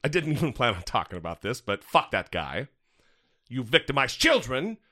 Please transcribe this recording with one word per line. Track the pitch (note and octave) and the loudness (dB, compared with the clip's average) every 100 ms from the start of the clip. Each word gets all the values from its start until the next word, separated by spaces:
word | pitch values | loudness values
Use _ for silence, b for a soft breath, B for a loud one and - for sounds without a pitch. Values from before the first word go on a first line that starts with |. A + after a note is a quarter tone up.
I | C#3+ | -2
didn't | F3 D#3 | -2 0
even | D3 D#3 | 0 -2
plan | - B2 F2+ | 0 0 0
on | |
talking | - A#2 - F2+ | -2 -2 -2 -6
about | E2 E2+ | -8 -6
this, | G2+ B2 | -6 -6
but | - G2+ | -4 -6
fuck | - E3 - | 2 2 4
that | G2+ - | -2 -2
guy. | F2 C#2+ D#2 C#3 _ _ _ _ _ _ _ - | -6 -4 -6 -8 _ _ _ _ _ _ _ -10
You | B2 | -8
victimized | A2+ D3+ - C#3 C3 - | 2 2 2 0 0 2
children. | D#4+ C4+ C#3 C3 G3 A3 _ | 4 4 2 -4 -4 -6 _